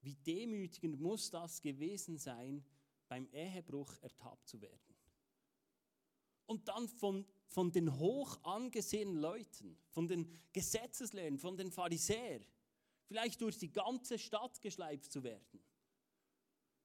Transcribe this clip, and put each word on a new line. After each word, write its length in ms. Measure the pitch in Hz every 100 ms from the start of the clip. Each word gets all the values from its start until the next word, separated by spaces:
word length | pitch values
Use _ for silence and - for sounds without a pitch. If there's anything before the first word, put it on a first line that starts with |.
Wie 120 | 135
demütigend 840 | 139 - 170 233 214 180 170 165 143
muss 320 | 165 220 -
das 280 | 175 170 -
gewesen 600 | 151 139 160 202 - 160
sein, 440 | 135 120 127 143 139 _ _ _ _
beim 200 | 127 131
Ehebruch 680 | 139 175 185 170 139 139 -
ertappt 440 | - - - - -
zu 140 | 113
werden? 340 | 101 - _ - _ _ _ _ _ _ _ _ _ _ _ _ _ _ -
Und 220 | 226 -
dann 200 | 202 240
von, 380 | - 202 196 196 _ _
von 240 | - 180
den 260 | 175 165 135
hoch 460 | 165 262 277 -
angesehenen 720 | 165 196 254 226 196 214 202 170
Leuten, 600 | 151 214 226 - 98 160 _
von 180 | - 170
den 240 | 175 165 - -
Gesetzeslehrern, 840 | - 180 220 233 - 240 202 165 139
von 180 | 175 185
den 140 | 190
Pharisäern, 760 | 175 175 170 - 220 240 131 98 _ _ _ _ _ _
vielleicht 340 | 214 233 226
durch 160 | 226 -
die 140 | 170
ganze 480 | 202 202 254 - 226
Stadt 420 | - 214 240 -
geschleift 500 | 214 - 170 143 -
zu 120 | 143
werden. 400 | 127 107 - 98 - _ _ _ _ _ _ _ _ _ _ _